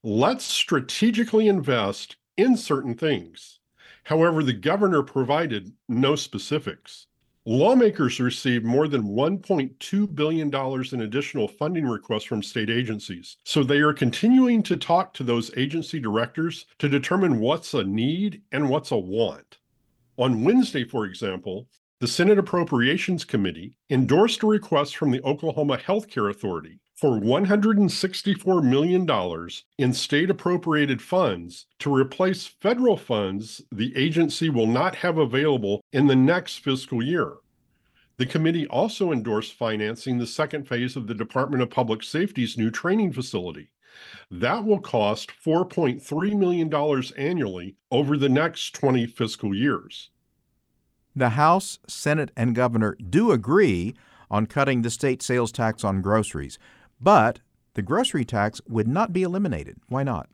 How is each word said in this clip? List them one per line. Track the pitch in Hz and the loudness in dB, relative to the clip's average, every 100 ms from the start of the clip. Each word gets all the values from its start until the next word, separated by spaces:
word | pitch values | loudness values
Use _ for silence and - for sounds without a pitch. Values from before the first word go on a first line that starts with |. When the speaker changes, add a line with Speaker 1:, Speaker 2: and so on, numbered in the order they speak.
Speaker 1:
"Let's | 110 107 143 262 | -2 2 2 0
strategically | - - - 151 131 - 220 220 226 220 214 | -4 -4 0 -2 -2 0 0 0 0 2 4
invest | 196 139 123 101 101 - - _ - | 2 2 0 0 -4 -12 -20 _ 2
in | 240 240 | 4 2
certain | - 135 131 | 0 -2 -2
things." | 117 156 117 85 - - _ _ _ - - | -4 -2 -2 -6 -20 -20 _ _ _ -20 -20
However, | - 156 165 160 | -2 4 4 4
the | 139 | 0
governor | 110 147 196 202 160 | 0 0 2 4 2
provided | 135 135 127 151 165 107 92 - - | 0 -2 2 0 0 -4 -8 -20 -4
no | 120 135 147 | 2 2 2
specifics. | - 101 - 151 127 - - - _ _ _ _ - | -2 -10 -4 -4 -4 -12 -18 -20 _ _ _ _ -2
Lawmakers | 123 180 254 226 - 135 - | 2 4 6 4 4 -2 0
received | 123 - 139 120 113 | -2 -2 0 0 2
more | 127 156 | 2 2
than | 139 104 | 0 -2
one | 101 147 190 | 0 0 -2
point | - 175 131 - | -2 -2 -2 -8
two | - 196 208 | -4 0 0
billion | 147 151 165 147 | 0 0 0 -2
dollars | 135 135 131 131 | -2 -2 -4 -6
in | 127 | -6
additional | 110 123 143 135 104 | -4 -4 -4 -4 -4
funding | - 151 175 139 | -2 -4 -2 -2
requests | 107 - 107 | -4 -4 -6
from | - 110 | -2 -6
state | 101 120 107 | -4 -4 0
agencies, | 117 123 107 - 90 - - | -2 -2 -6 -8 -14 -14 -20
so | - 156 | -2 0
they | 131 143 | 2 4
are | 151 | 4
continuing | 147 123 - 220 254 254 233 | 2 0 2 4 6 6 2
to | - 175 | 0 -4
talk | - 170 190 | 2 0 0
to | - | -6
those | 123 117 117 - | -2 -2 -2 -4
agency | 135 165 151 160 | -4 -4 -6 -6
directors | 117 107 120 - 165 165 - _ | -2 -2 -2 -4 -6 -6 -18 _
to | 147 | 0
determine | 139 - 185 185 120 | 0 0 2 2 2
what's | 113 160 - | 0 -2 -2
a | 135 | -4
need | 95 104 123 170 208 165 _ | -2 -2 -2 -2 -4 -6 _
and | 131 147 | -4 0
what's | 147 - | -2 -2
a | 120 | -4
want. | 92 104 107 69 _ - _ _ _ _ _ - | -2 -2 -2 -4 _ -20 _ _ _ _ _ -2
On | 127 117 | 0 2
Wednesday, | 139 247 240 143 | 4 4 2 -2
for | 117 127 104 | -4 -4 -6
example, | 92 104 92 101 95 - _ _ _ | -6 -8 -6 -8 -10 -12 _ _ _
the | 120 | -6
Senate | - 180 202 | 2 4 4
Appropriations | 196 180 170 131 120 175 - 180 | 2 -2 0 2 2 0 -2 -4
Committee | - 120 95 80 95 _ _ | -2 -2 -2 -4 -16 _ _
endorsed | 131 131 147 226 - | 0 4 4 4 2
a | 214 | 2
request | 208 - 151 143 - | 0 2 -2 -2 -2
from | 151 | -2
the | 123 | 0
Oklahoma | 131 143 165 151 147 127 | -2 -2 -2 -2 -2 -2
Healthcare | - 202 214 - 101 | 0 -2 -2 -2 -2
Authority | 101 104 87 78 85 _ | -2 -6 -6 -10 -20 _
for | - 151 113 | -2 0 2
one | 107 143 190 | 2 2 4
hundred | 208 208 208 | 2 4 4
and | 190 | 2
sixty-four | - 190 - 202 196 185 185 | 2 -4 -4 -2 -2 2 2
million | 135 135 160 180 175 | 4 4 4 2 2
dollars | 117 90 82 85 - _ - | 0 -2 -6 -10 -16 _ -2
in | 127 | 0
state | 127 - 147 180 | 0 0 0 2
appropriated | 156 175 175 170 151 143 135 | 0 0 -2 0 0 2 -2
funds | - 180 160 90 85 - - _ | -2 0 0 -2 -10 -18 -20 _
to | 147 | 0
replace | 135 135 - 185 185 - | 2 2 0 -2 -2 -8
federal | _ 202 247 247 196 | _ -2 2 2 2
funds | - 110 98 98 113 - - | 0 -2 -2 -4 -8 -16 -14
the | 101 123 - | -6 -4 0
agency | 143 160 160 - 165 | 0 2 0 0 -2
will | 127 110 | 2 2
not | 120 180 185 | 2 0 -2
have | 180 165 | -2 0
available | 135 131 151 131 101 104 _ | 0 2 2 0 0 -4 _
in | 139 143 | 2 4
the | 131 | 6
next | 131 175 175 - | 6 2 -2 -8
fiscal | - 131 - 123 | -4 -4 -4 -6
year. | 127 170 87 - _ _ _ _ _ _ _ - | -2 -2 -4 -8 _ _ _ _ _ _ _ -6
The | 127 | -4
committee | 160 160 170 147 | 0 0 0 -2
also | 123 220 - 185 | -2 -2 -2 -2
endorsed | 135 110 107 107 | 2 4 2 -2
financing | - 113 107 107 117 - 120 | -4 -2 -2 -2 -4 -4 -2
the | 117 | -2
second | - 151 151 139 | -2 -4 -4 -6
phase | 120 127 | -4 -2
of | 131 107 | -4 -8
the | |
Department | 110 113 131 139 135 | -6 -4 -2 0 0
of | 120 | 0
Public | - 117 110 | 0 0 -2
Safety's | - 156 202 - 113 - | -4 -2 -2 -2 -4 0
new | 113 | -2
training | 110 175 214 196 | -2 0 0 0
facility. | 131 127 95 87 80 76 _ _ - - - - | -2 -6 -6 -6 -12 -18 _ _ -20 -20 -20 -16
That | 90 120 214 | -4 -2 0
will | 214 202 | 0 0
cost | 202 117 104 110 - | 0 0 0 0 -8
four | - - 160 | -8 0 0
point | 180 - 147 123 | 0 0 -2 -2
three | - 147 196 | -6 -4 -2
million | 208 185 175 160 | 2 2 2 0
dollars | 151 151 139 131 | 0 0 0 -2
annually | - 139 180 113 92 90 - _ | -6 -4 -2 -4 -6 -12 -16 _
over | 127 143 147 | 0 2 2
the | 139 | 2
next | 131 165 170 - | 2 2 -4 -12
twenty | - 139 131 117 | -2 0 0 -2
fiscal | - 113 - 104 | -4 -6 -4 -4
years. | 98 139 107 - - - _ _ _ _ _ _ _ _ _ _ 135 | 0 0 -2 -6 -20 -20 _ _ _ _ _ _ _ _ _ _ -2
Speaker 2:
The | 123 | 0
House, | 117 151 185 - - - | 4 4 4 0 -14 -16
Senate, | - 151 151 139 - | -6 -2 -2 -2 -2
and | 120 | -2
Governor | 117 123 117 107 | 2 2 2 0
do | - 98 143 233 | -4 0 2 4
agree | 135 98 175 180 90 92 - _ - _ | 2 4 4 4 2 -2 -8 _ -20 _
on | 101 107 | -2 -2
cutting | 143 139 127 | 0 0 2
the | 117 | -2
state | 113 139 131 | -2 -2 -2
sales | - 123 117 | 0 0 0
tax | - 113 107 | -2 -2 -2
on | 104 95 | -2 -2
groceries, | 92 107 104 73 69 - - _ _ _ | 2 2 0 -6 -10 -14 -20 _ _ _
but | 123 202 113 - _ _ _ | 6 6 6 0 _ _ _
the | - | -8
grocery | 95 180 254 151 | -2 -2 0 -2
tax | 117 110 104 - - | -2 0 -2 -4 -6
would | 113 107 | -2 0
not | 156 220 | 0 -2
be | 180 | -2
eliminated. | 180 185 196 87 - - _ | -2 -2 -2 -4 -8 -16 _
Why | 135 | -4
not? | 139 101 - | -2 -4 -8